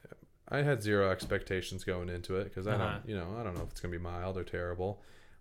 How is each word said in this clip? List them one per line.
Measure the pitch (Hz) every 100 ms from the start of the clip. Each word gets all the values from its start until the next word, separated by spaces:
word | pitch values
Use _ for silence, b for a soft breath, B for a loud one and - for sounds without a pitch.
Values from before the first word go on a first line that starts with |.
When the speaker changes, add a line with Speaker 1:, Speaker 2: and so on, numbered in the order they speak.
| - - - _ -
Speaker 1:
I | 135
had | 143 131
zero | 104 101 98
expectations | 92 - 101 - 95 - 92
going | - 90 90
into | 87 87 95
it | 98 -
'cause | 95
I |
Speaker 2:
Uh-huh. | 104 110
Speaker 1:
don't, | 101 -
you | 104
know, | 85 110
I |
don't | 113 85
know |
if | 85
it's | -
gonna | 90
be | 87
mild | 87 87 92 92
or |
terrible. | 87 92 87 87 92 104 B B B B